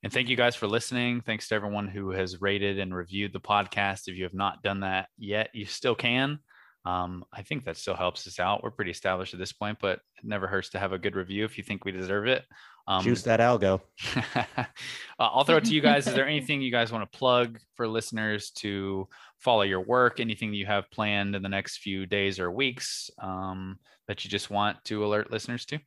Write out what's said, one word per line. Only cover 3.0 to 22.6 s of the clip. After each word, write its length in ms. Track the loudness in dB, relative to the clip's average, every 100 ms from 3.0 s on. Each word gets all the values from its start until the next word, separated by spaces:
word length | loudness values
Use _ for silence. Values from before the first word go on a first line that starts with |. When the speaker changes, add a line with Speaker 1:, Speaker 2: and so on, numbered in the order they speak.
| -6 -4 -4
Speaker 1:
the 60 | -6
podcast. 680 | 2 2 2 0 -2 -2 -8
If 80 | -6
you 80 | -6
have 100 | -2
not 260 | -2 0
done 200 | -2 -2
that 260 | -2 -2 -4 _
yet, 320 | -4 -2 -2
you 120 | -6 -10
still 300 | -2 0 2
can. 420 | 2 2 0 -4 _ _ -20 _ -4
Um, 400 | -2 -2 -6 -12
I 80 | -16
think 240 | -8 -6 -6
that 120 | -8
still 180 | -6 -2
helps 320 | -2 -4 -12
us 120 | -2
out. 220 | 0 0
We're 80 | -2
pretty 220 | -6 -6
established 420 | -4 -2 -2 -4
at 60 | -8
this 140 | -10
point, 260 | -6 -6 -2
but 200 | -2 -2 _ _
it 60 |
never 220 | -6 -4 -2
hurts 240 | -2 -4
to 100 | -4
have 120 | -2
a 80 | -2
good 160 | -2 -4
review 280 | -4 -4
if 140 | -4 -6
you 60 |
think 200 | -8 -6
we 80 | -6
deserve 360 | -6 -2 0 2
it. 160 | 0 0 -20 -20 -16 -2
Um, 160 | 0
Speaker 2:
Juice 200 | 2 2
that 160 | 4 6
algo. 420 | 6 6 4 2 0 -10 -4 -2
Speaker 1:
<laughs> 200 | -2 -2
uh, 300 | -2 -4 -6 -8 -12 -12 -14 0
I'll 260 | 2 4
throw 140 | 8 6
it 80 | 8
to 80 |
you 80 | 6
guys. 240 | 6 6 4
Is 80 |
there 140 | 2 2
Speaker 3:
<laughs> 0 |
Speaker 1:
anything 340 | 0 0 0
you 100 | 2
guys 200 | 2 2
wanna 160 | 0 -6
plug 500 | 2 4 6 4 -2 _
for 140 | _ -2
listeners 640 | 0 -2 -2 0 -2 -4 -6
to 520 | -4 -2 -2 -4 -6 -12 -20 _
follow 240 | 2 4
your 180 | 4 0
work? 380 | 2 4 4 2
Anything 340 | -4 -4 -4
you 140 | -4 0
have 240 | 0 0
planned 440 | -4 0 0 0 -2
in 60 |
the 80 | -2
next 300 | -2 -4 -8
few 260 | -6 -4 0
days 340 | 2 2 0
or 120 | -4
weeks, 580 | 0